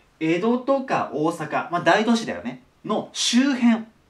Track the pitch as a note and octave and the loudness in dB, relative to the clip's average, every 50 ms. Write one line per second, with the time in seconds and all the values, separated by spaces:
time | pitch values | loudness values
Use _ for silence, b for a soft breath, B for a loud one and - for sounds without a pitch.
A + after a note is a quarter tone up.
0 | _ _ _ - D#3+ D#3+ E3+ F3 G3+ A3+ A#3+ B3 B3+ - C#4 C4+ B3+ - D#3+ C3+ | _ _ _ -4 0 0 0 2 2 2 0 0 0 0 0 0 0 -2 -2 -2
1 | A#2+ - - D3 D3+ E3 E3 - D#3 - D3 C#3 - - E3+ F3 - E3 F3+ G#3+ | -2 -2 -2 -2 -2 -2 -2 -4 -6 -4 -4 -4 -4 -4 -4 0 2 4 4 4
2 | A3+ B3 A#3 - - - - - - A#2+ B2 - _ _ _ _ - E3 G#3 - | 4 2 2 0 0 -4 -8 -8 -8 -12 -12 -14 _ _ _ _ -8 -4 -4 -4
3 | - - - - - - A#3 A#3+ C4+ C#4+ C4+ B3 A#3 A#3+ A3+ A3 A3 - _ _ | -6 -6 -6 -4 -2 0 2 2 2 2 2 2 4 4 4 2 -2 -8 _ _
4 | _ | _